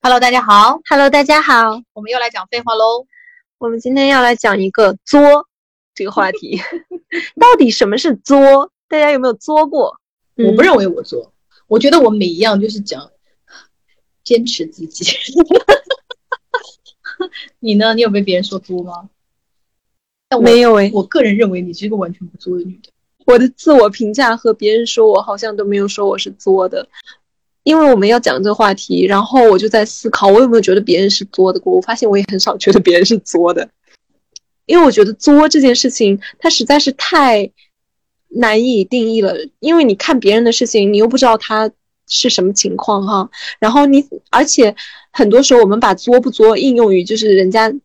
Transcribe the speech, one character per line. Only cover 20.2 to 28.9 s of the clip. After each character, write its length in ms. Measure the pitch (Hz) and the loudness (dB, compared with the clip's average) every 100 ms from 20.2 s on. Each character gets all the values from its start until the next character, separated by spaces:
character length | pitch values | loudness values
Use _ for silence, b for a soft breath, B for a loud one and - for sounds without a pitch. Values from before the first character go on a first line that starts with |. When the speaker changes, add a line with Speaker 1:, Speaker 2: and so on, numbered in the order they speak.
| _ | _
Speaker 1:
但 100 | 254 | 0
我 40 | 233 | 4
Speaker 2:
没 140 | 233 | 6
有 160 | 240 214 | 6 4
诶。 160 | 202 | 2
Speaker 1:
我 80 | 214 | -2
个 220 | 190 330 | -4 -2
人 120 | 233 202 | 0 0
认 140 | 220 | -2
为 120 | 180 | -4
你 120 | 180 | -10
是 100 | 170 | -10
一 60 | 208 | -8
个 60 | 208 | -6
完 180 | 175 | -8
全 140 | 180 175 | -12 -20
不 100 | - | -18
作 180 | - 180 | -10 -10
的 80 | |
女 100 | 180 | -10
的。 180 | 185 _ _ _ _ - | -16 _ _ _ _ 2
Speaker 2:
我 140 | 247 | 4
的 100 | 247 - | 4 -2
自 160 | - | 2
我 160 | 285 208 | 4 4
评 240 | 202 214 | 0 -6
价 240 | 214 254 226 | -2 -2 -2
和 160 | 233 | -4
别 240 | 220 208 220 | -2 -2 -2
人 80 | 233 | -2
说 220 | - 220 | 0 2
我 120 | 202 | 2
好 160 | 208 202 | -2 -8
像 220 | 226 214 | -8 -8
都 80 | 202 | -6
没 120 | 202 | -4
有 100 | 202 | -6
说 180 | 202 202 | -4 -4
我 80 | 196 | -4
是 140 | 196 | -10
作 400 | 196 - 190 185 | -8 -2 0 0
的。 180 | - - B B B _ _ _ _ | -6 -12 B B B _ _ _ _
因 120 | - 320 | 0 2
为 160 | 302 | 4
我 40 | 233 | 4
们 120 | 202 | 2
要 120 | 240 | 0
讲 180 | 233 131 | 0 -4
这 100 | 196 | -4
个 60 | |
话 180 | 208 214 196 | 0 0 -2
题， 320 | - | -6